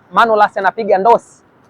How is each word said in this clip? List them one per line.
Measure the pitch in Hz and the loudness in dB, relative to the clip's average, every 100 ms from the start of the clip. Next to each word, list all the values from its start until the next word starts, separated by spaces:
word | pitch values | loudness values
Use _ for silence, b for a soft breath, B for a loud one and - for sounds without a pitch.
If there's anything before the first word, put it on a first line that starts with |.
| _ | _
Manolas | 180 233 214 208 - | -2 0 0 -2 -2
anapiga | 190 220 208 190 | -4 -4 -4 -2
ndosi. | 208 214 - _ _ _ _ | 2 0 -2 _ _ _ _